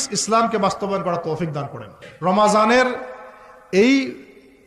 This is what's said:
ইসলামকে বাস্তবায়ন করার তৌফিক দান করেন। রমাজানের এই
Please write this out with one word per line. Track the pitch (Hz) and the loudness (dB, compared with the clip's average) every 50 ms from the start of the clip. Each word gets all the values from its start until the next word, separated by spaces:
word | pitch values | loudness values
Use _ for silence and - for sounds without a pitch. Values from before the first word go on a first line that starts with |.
| - - 214 | -2 -4 -4
ইসলামকে | 190 - - 220 226 233 226 226 214 | -6 -2 0 2 2 2 2 0 0
বাস্তবায়ন | 196 190 185 - 208 190 196 190 170 | 0 0 -2 -2 -4 -4 -4 -4 -2
করার | 180 175 170 170 | -4 -4 -4 -4
তৌফিক | 165 156 151 180 160 147 | -6 -4 -4 -4 -6 -6
দান | 147 131 - - | -6 -8 -8 -10
করেন। | 117 110 101 - - - - - - 151 | -14 -16 -16 -20 -20 -20 -20 -16 -6 -2
রমাজানের | 175 190 208 214 208 208 214 220 226 240 254 254 247 240 - - - - - - - - - - - - - - - - | 0 2 4 4 4 4 4 4 4 4 4 4 2 0 -6 -10 -14 -16 -18 -18 -20 -20 -20 -20 -20 -20 -20 -14 -2 2
এই | 185 208 254 277 269 262 254 - - - - - - - - - _ _ | 4 4 6 4 2 0 -4 -8 -14 -18 -20 -20 -20 -20 -20 -20 _ _